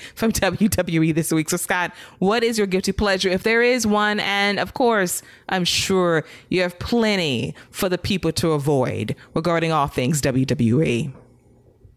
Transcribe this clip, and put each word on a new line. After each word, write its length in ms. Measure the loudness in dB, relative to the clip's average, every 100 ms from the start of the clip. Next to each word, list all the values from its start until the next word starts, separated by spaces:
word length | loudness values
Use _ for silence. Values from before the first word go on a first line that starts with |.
| -8
from 160 | -4 -2
<laughs> 0 |
W 380 | 0 0 2 0
W 340 | 0 0 2
E 80 | 2
this 220 | 2 0
week. 180 | 0 0
So, 60 | -4
Scott, 360 | -2 -2 -2 -8 -16 -2
what 240 | 0 2
is 140 | 0 0
your 100 | 0
guilty 240 | 0 -2
pleasure, 360 | 0 0 2 0
if 140 | 0
there 180 | 2 2
is 280 | 2 2 2
one? 320 | 2 2 0
And, 400 | -2 0 0 0
of 140 | -4
course, 480 | 0 2 2 0 -4 -10 -18 -4
I'm 160 | -2
sure 600 | 0 -2 0 2 2 2 -2 -12 -4
you 140 | -2
have 160 | -2 -4
plenty 800 | -2 0 2 0 0 -2 -4 -10 -14
for 160 | -4 -2
the 100 | -2
people 320 | -2 -2 -2
to 180 | 0 0
avoid 640 | 0 2 2 0 -2 -6 -8 -6
regarding 380 | -4 0 0 2
all 160 | 0 0
things 320 | 0 0 0
W 240 | 0 0
W 360 | 0 2 2 2
E. 260 | 2 0 -4 -8 -20 _ _ _ _ _ -20